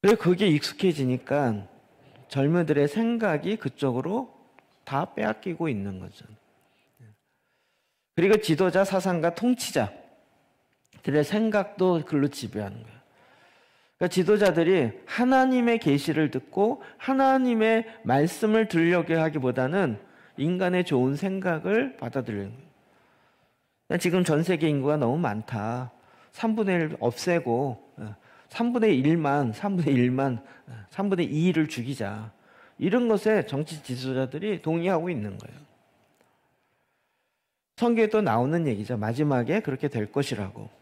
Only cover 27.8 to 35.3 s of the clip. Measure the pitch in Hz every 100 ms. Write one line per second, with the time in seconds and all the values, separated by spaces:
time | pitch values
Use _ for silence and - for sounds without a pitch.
27.8 | - - 107 107 _ - _ - 233 240
28.8 | 220 135 143 170 147 143 127 110 202 190
29.8 | 151 131 123 127 135 117 - - - 117
30.8 | 101 - 202 185 165 151 180 160 156 -
31.8 | 120 139 101 107 107 _ _ - - -
32.8 | 170 233 240 214 220 214 - 139 156 156
33.8 | - 123 131 131 131 147 208 180 160 170
34.8 | 175 175 175 147 104